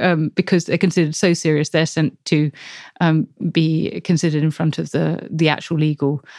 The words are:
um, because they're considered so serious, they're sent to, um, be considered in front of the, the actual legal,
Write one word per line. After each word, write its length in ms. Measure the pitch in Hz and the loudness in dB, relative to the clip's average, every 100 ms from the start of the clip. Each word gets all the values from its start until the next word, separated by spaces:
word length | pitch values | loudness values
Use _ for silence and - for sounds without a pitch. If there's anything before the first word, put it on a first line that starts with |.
um, 300 | 185 165 156 | 0 0 0
because 340 | - 185 180 | -2 0 0
they're 140 | - 175 | 0 0
considered 360 | 185 180 156 | 2 2 0
so 200 | - 185 | 2 0
serious, 340 | 170 160 151 151 | 2 0 0 0
they're 160 | 160 | 0
sent 380 | 160 - 156 - | 0 0 -2 -4
to, 260 | - 151 151 - - - - - | -2 0 0 -4 -16 -20 -20 -2
um, 260 | 170 156 - _ 165 | 2 2 0 _ -2
be 480 | 165 160 160 - - | 0 2 0 -2 -4
considered 420 | - 165 170 151 | -2 0 2 0
in 80 | 156 | 0
front 280 | - 165 156 | 0 -2 -2
of 120 | 156 | -4
the, 360 | 143 156 170 - | -2 -2 -2 -6
the 180 | 160 160 | 0 0
actual 260 | 147 - 160 | 0 -2 0
legal, 480 | 151 147 139 147 - | 0 0 -2 -2 -8